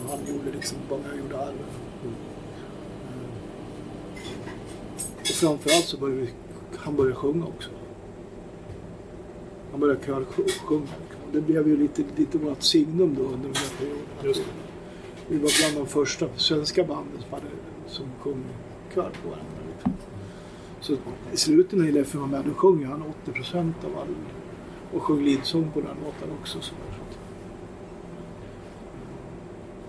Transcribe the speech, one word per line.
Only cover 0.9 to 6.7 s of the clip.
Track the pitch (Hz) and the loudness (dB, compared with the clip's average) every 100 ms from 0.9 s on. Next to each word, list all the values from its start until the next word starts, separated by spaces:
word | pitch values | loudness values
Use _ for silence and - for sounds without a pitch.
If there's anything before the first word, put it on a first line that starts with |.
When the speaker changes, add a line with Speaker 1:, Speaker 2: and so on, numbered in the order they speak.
| 139 143 | -4 -4
Speaker 1:
jag | 139 | -6
gjorde | 135 131 | -4 -4
arven. | 143 139 147 - - - | -4 -6 -8 -8 -10 -8
Speaker 2:
Mm. | 123 113 - - - - - - - - 127 127 120 110 - - - - - - - - - - - - - - - - - - | -8 -8 -8 -10 -10 -10 -10 -10 -10 -10 -8 -8 -8 -8 -10 -10 -10 -10 -10 -10 -10 -10 -10 -8 -8 -10 -10 -10 -10 -6 -6 -2
Speaker 1:
Och | - | 0
framförallt | - 156 143 143 170 | 4 6 6 6 6
så | 165 131 | 6 0
började | 139 131 | 0 0
vi, | 117 - - - - | -2 -6 -12 -12 -12